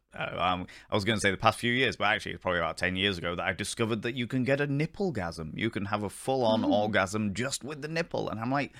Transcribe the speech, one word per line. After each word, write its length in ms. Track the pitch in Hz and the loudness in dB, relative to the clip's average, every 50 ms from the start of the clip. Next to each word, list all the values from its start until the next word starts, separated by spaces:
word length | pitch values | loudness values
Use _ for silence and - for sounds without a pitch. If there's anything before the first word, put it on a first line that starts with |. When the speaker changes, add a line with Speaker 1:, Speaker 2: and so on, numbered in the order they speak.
| _ _ - | _ _ -10
Speaker 1:
uh, 220 | 95 92 - - 92 | -8 -6 -6 -2 0
um, 300 | 87 90 90 90 90 - - - - - | 2 2 2 2 -2 -6 -10 -16 -6 -2
I 60 | - | 0
was 100 | 107 98 | 0 2
gonna 140 | 98 113 101 | 2 2 4
say 100 | 95 101 | 4 2
the 60 | 95 87 | 2 4
past 200 | - 110 - - | 4 4 4 4
few 120 | - 120 | 2 0
years, 240 | 120 127 131 117 90 | 2 2 2 2 2
but 100 | - 101 | 2 2
actually 280 | 101 107 101 - 92 87 | 2 2 2 0 -4 -8
it's 80 | 85 | -4
probably 180 | - 95 90 87 | 0 0 2 2
about 160 | 82 80 82 - | 2 0 0 0
ten 200 | 90 90 90 92 | 0 0 2 2
years 200 | 95 101 98 87 | 2 2 2 0
ago 180 | 80 87 87 | -2 -2 -2
that 100 | 85 85 | -2 -2
I 80 | 90 95 | -2 -2
discovered 480 | 80 104 - - - 120 107 117 110 | -2 -4 -4 -2 0 0 0 0 0
that 120 | 107 120 123 | -2 -2 -4
you 140 | 131 120 107 | -4 -4 -2
can 160 | - 131 123 | -2 0 2
get 160 | 113 135 139 | 2 2 2
a 80 | 147 147 | 2 0
nipplegasm. 840 | 139 139 151 165 - - 202 190 147 110 90 85 80 85 80 76 78 | 0 0 -2 -2 -2 -2 -2 -2 -2 -2 -4 -4 -4 -6 -8 -8 -4
You 140 | - 101 113 | -2 -2 -2
can 160 | - 104 98 | -2 -2 -2
have 180 | 98 107 104 104 | -2 -2 -2 -2
a 60 | 98 | -4
full-on 560 | - - - - 131 135 123 110 110 110 104 | -6 -6 -2 0 0 2 4 4 4 4 4
Speaker 2:
Oh. 60 | - - 104 104 | 2 2 2 2
Speaker 1:
orgasm 500 | 107 101 101 95 98 104 107 107 104 95 | 2 2 2 2 2 0 -2 -2 -2 -2
just 300 | 104 123 135 - - - | -2 -2 -4 -4 -6 -6
with 180 | 127 156 147 | -8 -8 -8
the 60 | 131 151 | -8 -6
nipple. 420 | 160 165 175 170 - 113 107 - | -4 -4 -4 -2 -2 -4 -2 -2
And 100 | - 107 | -4 -4
I'm 120 | 113 123 | -2 -2
like, 240 | 135 - - - - - | 0 0 -2 -2 -6 -14